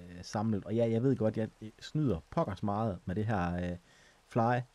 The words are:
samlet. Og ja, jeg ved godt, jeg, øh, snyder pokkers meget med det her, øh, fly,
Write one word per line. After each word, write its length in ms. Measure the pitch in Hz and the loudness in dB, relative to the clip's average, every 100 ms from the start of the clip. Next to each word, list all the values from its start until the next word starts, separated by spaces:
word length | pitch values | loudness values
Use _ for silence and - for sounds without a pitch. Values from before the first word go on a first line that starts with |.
| 87 87 | -16 -14
samlet. 420 | - 107 113 101 | -6 -2 0 0
Og 120 | - 110 | 0 2
ja, 140 | 117 | 4
jeg 120 | 113 | 4
ved 140 | 131 127 | 4 4
godt, 200 | 110 110 | 2 0
jeg, 120 | 110 - | -4 -6
øh, 100 | 110 - | -16 -16
snyder 400 | - 151 139 82 - | -6 0 2 0 -2
pokkers 320 | - 165 - | -2 -2 -2
meget 360 | 104 101 113 87 | -2 0 0 -2
med 100 | - | -4
det 120 | 90 107 | -2 0
her, 280 | 104 87 | 0 0
øh, 220 | 87 90 87 - - - _ - | 0 -4 -6 -12 -20 -20 _ -4
fly, 340 | 151 120 123 120 | 2 2 2 -2